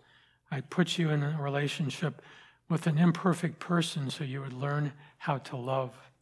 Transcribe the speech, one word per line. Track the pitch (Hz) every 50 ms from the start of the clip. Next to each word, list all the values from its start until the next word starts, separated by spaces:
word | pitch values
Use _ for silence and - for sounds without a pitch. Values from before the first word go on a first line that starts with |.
| - _ _ _ _ _ _ _ _ _
I | - 135 -
put | - - - 175 170 - -
you | 170 156
in | 151 147 143
a | 143 156 160
relationship | 143 143 139 143 147 139 - - 165 131 123 - - 147 131 - - - - - - - _ _ _ _
with | 165 156 -
an | 170 151 147
imperfect | 175 175 165 170 - 190 165 - - 160 - -
person | - - 180 170 160 165 - 160 139 131
so | - - 156
you | 135 127 139
would | 135 135 127
learn | 127 135 143 143 147 147 147 131 - - - - _
how | - - 147 131
to | - - -
love. | 131 120 127 131 135 131 127 - - - - _ _